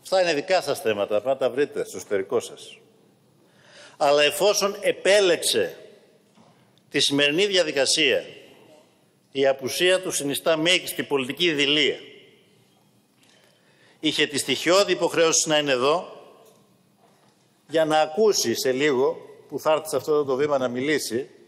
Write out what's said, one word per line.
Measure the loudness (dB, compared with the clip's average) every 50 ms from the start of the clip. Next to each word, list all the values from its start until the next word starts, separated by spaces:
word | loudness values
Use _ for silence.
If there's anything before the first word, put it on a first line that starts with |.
Αυτά | _ 0 0 2
είναι | 2 2 0
δικά | -2 0 0 0 0
σας | 2 0 -4 -2
θέματα, | -2 -2 0 0 -2 0 0 -2
πρέπει | 0
να | 0 -2
τα | 0 -2 -2
βρείτε | 0 -2 -2 -2 -2 -8 -8
στο | -8 -10
εσωτερικό | -14 -8 -4 -4 -4 -2 -2 -2 -4
σας. | -4 -4 -16 -18 -20 -20 -20 -20 _ _ _ _ _ _ _ _ _ _ _ _ _ _ _ _ _ -20 -20 -20 -20 -20 -6
Αλλά | _ 2 4 4 4 4
εφόσον | 2 2 2 2 2 2 2 -2 -2 -4 -2
επέλεξε | -2 -2 -2 0 2 4 4 4 4 4 2 0 0 -2 0 0 -2 -2 -6 -14 -20 -20 -20 -20 _ _ _ _ _ _ _ _ -20 _ _ _ _ _ _ _ _ _
τη | -2 -2
σημερινή | 0 2 2 2 2 2 2 0 0
διαδικασία, | 2 2 0 0 0 0 -2 0 0 0 0 2 2 2 0 -2 -6 -18 -20 -20 -20 -20 -20 -20 -20 -20 -20 _ _ _ _ _ _ _ _ _ _
η | _ 0 0
απουσία | 0 0 0 -4 -8 -4 0 2 2 2 0
του | -2 -4
συνιστά | -6 -4 -4 -4 -6 -4 -2 -2 0
μέγιστη | 0 2 2 0 0 0 -6 -8 -8 -4
πολιτική | -2 -2 -2 -2 -4 -6 -2 -2 -2
δειλία. | 0 0 0 0 2 0 0 0 -2 -4 -12 -20 -20 -20 -20 -20 _ _ _ _ _ _ _ _ _ _ _ _ _ _ _ _ _ _ _ _ _ _ _ _ _ _ _ _ _ _ _ _ _ _
Είχε | -4 -2 0 0 -2
τη | 0 0
στοιχειώδη | -6 -2 -2 -4 -2 2 2 4 4 4 2
υποχρέωση | 0 -2 -2 -2 2 2 2 2 2 0 0 0
να | 0
είναι | 0 2 0
εδώ | 0 2 2 2 0 0 -2 -8 -18 -20 -20 -20 -20 -20 -20 -20 _ _ _ _ _ _ _ _ _ _ _ _ _ _ _ _ _ _ _ _ _ _ _
για | _ 0 0 2
να | 4 4 2
ακούσει | 2 2 2 2 2 4 4 2 0 -2 -2
σε | 0 0 -2
λίγο, | 0 2 2 2 2 2 2 0 0 -4 -12 -20 -20 -20 -18 -12
που | -12 -4
θα | 0 0
έρθει | 0 0 0 -4
σε | -6
αυτό | -4 -2 0 0 0 2
το | 0 0
βήμα | 0 0 0 0
να | 0 -2
μιλήσει | -2 -4 -4 -2 0 -2 -2 -2 -4 -6 -6 -6 -6 -16 -20 -20